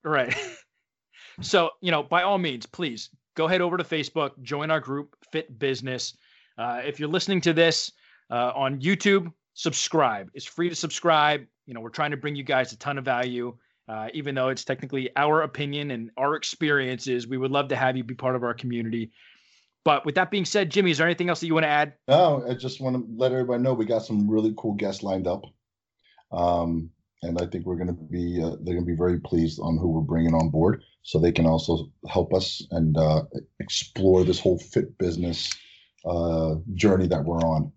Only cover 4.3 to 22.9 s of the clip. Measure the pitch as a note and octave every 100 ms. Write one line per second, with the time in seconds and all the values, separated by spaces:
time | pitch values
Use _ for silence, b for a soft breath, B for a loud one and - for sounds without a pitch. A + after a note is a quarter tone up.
4.3 | C3+ B2+ C#3+ D#3 D#3+ B2+ C#3 C#3+ _ _
5.3 | D#3+ D#3+ A#2 C#3 B2+ B2+ B2+ - - b
6.3 | b b b A#2 A#2+ C3+ C#3+ D3 F3 F3+
7.3 | F#3+ E3+ D#3+ E3 - - b b b b
8.3 | A#2+ B2 B2 C3+ C#3 C#3+ F#3+ G#3 G3 E3+
9.3 | - _ - E3+ C#3 - D#3+ C3+ G#2 F#2+
10.3 | C#3 - - F3 E3 D#3+ - E3+ D#3+ D3
11.3 | D3 B2 _ - A#2 A2+ - D3 D3 D3
12.3 | C#3+ C#3 C3+ B2 G#2+ C#3+ C#3 C3 B2 B2+
13.3 | B2 A#2+ A#2 _ _ - A2 A2+ D3+ C#3+
14.3 | C3+ C3 C3 - C3 C3+ C3+ B2+ - D3
15.3 | D#3 D3+ C#3 C#3+ C#3+ D3 A#2+ A2+ A#2 C#3
16.3 | D#3 - - D#3 C#3+ C3 B2+ C3+ B2 A#2
17.3 | C3 C3 C#3 C3+ C3 C3 C3 A#2 B2 B2+
18.3 | B2+ A#2+ A#2 B2+ A#2+ A2+ A#2 A2 b b
19.3 | b b b b _ - C#3+ D3+ F3+ F#3
20.3 | G#3 F3+ G#3 F3+ F#3+ F#3 D3 E3 E3+ F3
21.3 | D#3+ E3 D#3+ D#3 D3 D3 - - D3 F3
22.3 | C#3 A#2+ B2+ B2+ - C3